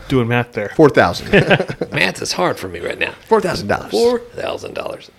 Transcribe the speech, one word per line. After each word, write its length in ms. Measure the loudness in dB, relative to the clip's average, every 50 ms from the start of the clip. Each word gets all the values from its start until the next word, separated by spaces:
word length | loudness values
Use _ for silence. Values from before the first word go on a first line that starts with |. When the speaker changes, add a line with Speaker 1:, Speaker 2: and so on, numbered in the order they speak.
| -6 -2
Speaker 1:
Doing 180 | 0 0 2 2
math 240 | 0 -2 -2 -4
there. 180 | -6 -8 -8 -2
Speaker 2:
Four 180 | 4 6 6 6
thousand. 400 | 6 6 4 4 2 -4 -2 2
<laughs> 640 | 4 4 6 4 2 2 0 -2 -6 -8 -8 -4
Speaker 3:
math 300 | -2 0 0 0 -2 -4
is 100 | -6 -6
hard 260 | -2 -2 -2 -2 -2 -4
for 100 | -8 -10
me 120 | -10 -8
right 180 | -8 -8 -6 -4
now. 140 | -6 -6 -6 -10 -2 0
Speaker 2:
Four 120 | 2 2
thousand 280 | 2 0 -4 -4 -2 -2
dollars. 220 | -2 -4 -4 -2
Speaker 3:
Four 280 | 0 2 2 2 2 0
thousand 540 | -4 -8 -10 -8 -8 -8 -8 -8 -10 -10 -8
dollars. 360 | -8 -8 -8 -10 -14 -16 -20 _